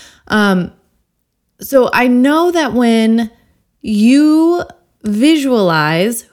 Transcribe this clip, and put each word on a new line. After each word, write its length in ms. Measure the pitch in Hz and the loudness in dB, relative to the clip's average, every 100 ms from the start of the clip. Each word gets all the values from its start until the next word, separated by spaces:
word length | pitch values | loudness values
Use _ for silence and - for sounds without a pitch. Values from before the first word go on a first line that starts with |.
| - _ - | -20 _ -4
Um, 460 | 214 208 185 170 - _ _ _ _ _ _ _ - | 0 0 0 -4 -12 _ _ _ _ _ _ _ -20
so 280 | - 269 240 | -2 0 0
I 160 | - 247 | 0 0
know 420 | 247 262 302 349 | 2 2 2 0
that 220 | 339 285 | -2 -2
when 580 | 220 240 226 226 226 226 _ _ _ _ _ - | 0 0 2 0 0 -4 _ _ _ _ _ -6
you 760 | 214 220 277 302 311 330 349 - - _ _ | 0 2 4 2 2 0 -2 -6 -16 _ _
visualize 1200 | 214 208 277 320 269 240 185 160 151 165 202 233 - | -8 -2 0 0 0 0 0 0 0 -2 -2 -6 -12